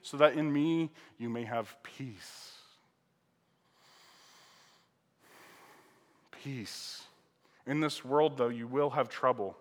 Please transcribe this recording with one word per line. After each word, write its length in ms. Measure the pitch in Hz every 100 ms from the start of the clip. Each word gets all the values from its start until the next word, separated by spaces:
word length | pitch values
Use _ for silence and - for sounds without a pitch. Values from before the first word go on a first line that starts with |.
so 140 | - 143
that 160 | 151
in 180 | 147 151
me 380 | 143 151 165 160 - - -
you 100 | 117
may 160 | 117
have 320 | 113 117 110 -
peace." 680 | - - 135 95 - - - - - _ _ _ _ _ _ _ _ _ _ _ _ - - - - - - - - _ _ _ _ _ - - - - - - - _ _ _ _
Peace. 720 | - 139 131 101 - - - - - _ _ _ _ -
In 120 | 143
this 260 | 151 -
world, 320 | 127 143 156 139
though, 120 | 120
you 180 | 117 117
will 240 | 131 143
have 180 | 135 123
trouble. 480 | - 131 120 98 -